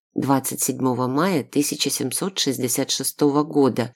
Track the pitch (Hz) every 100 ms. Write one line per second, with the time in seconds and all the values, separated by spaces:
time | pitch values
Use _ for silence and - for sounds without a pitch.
0 | _ - 131 135 - - - 127 131 123
1 | 127 139 190 160 113 143 143 156 139 -
2 | 131 - 190 - 143 123 123 - 131 -
3 | 131 - 147 143 156 147 131 113 120